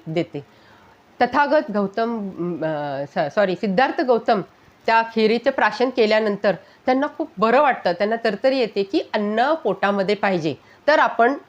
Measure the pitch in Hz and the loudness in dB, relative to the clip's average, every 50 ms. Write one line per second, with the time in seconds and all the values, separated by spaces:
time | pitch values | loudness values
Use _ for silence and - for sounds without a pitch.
0 | - 160 160 175 160 - - 143 135 - _ _ _ - - - - - - _ | -6 -6 -4 -4 -4 -4 -8 -14 -14 -16 _ _ _ -20 -20 -20 -20 -20 -20 _
1 | _ _ _ - 247 247 - 294 285 262 294 302 302 226 190 208 196 190 - 226 | _ _ _ -2 -2 0 2 0 2 2 2 0 0 0 -2 -2 -2 -2 -2 -4
2 | 226 233 233 220 202 190 - - 175 175 170 143 160 160 156 147 147 143 135 139 | -4 -4 -4 -6 -8 -8 -8 -6 -6 -6 -4 -4 -4 -4 -4 -4 -6 -6 -6 -8
3 | 143 - - 180 156 139 - 214 202 185 180 - 226 202 185 220 269 277 - - | -8 -6 -4 -4 -4 -2 0 0 0 0 0 -2 -2 0 2 2 2 2 0 0
4 | 294 247 240 226 233 - 226 196 160 - _ _ _ _ _ _ _ 226 226 226 | 0 2 2 2 2 0 0 0 -2 -6 _ _ _ _ _ _ _ 0 2 2
5 | 226 226 - 226 214 214 226 233 233 277 262 - 226 208 208 - 247 262 247 247 | 2 0 0 0 2 2 2 2 0 0 0 2 0 0 0 0 -2 0 2 2
6 | 220 214 214 220 220 214 202 196 - 202 170 - - - - _ _ 262 254 262 | 2 2 2 2 2 0 -2 0 0 -2 -2 -2 -6 -20 -20 _ _ -2 0 0
7 | 285 294 285 - 320 - - 185 214 226 233 277 302 262 233 247 - 185 170 175 | -2 -2 -4 -6 -10 -8 -4 -2 0 2 4 4 4 4 2 0 -2 -4 -2 -2
8 | 208 214 226 226 - 220 196 - - 269 269 269 233 208 - 202 196 196 - 359 | -2 -2 -2 -2 -2 -4 -2 0 0 0 2 2 0 -2 -2 -4 -4 -2 -2 -4
9 | - - - 220 208 208 214 220 247 294 320 320 - 214 185 - 196 202 202 196 | -2 -2 -4 -4 -2 -2 0 0 0 0 0 0 -2 -4 -2 0 0 0 0 0
10 | 190 185 208 202 - 202 190 170 147 160 123 - _ - - _ _ 285 302 320 | 0 -2 -2 -2 0 -2 -2 -2 -2 -4 -6 -6 _ -20 -20 _ _ 2 2 4
11 | 262 220 - - 233 247 285 - - | 2 2 2 2 2 2 2 -2 -8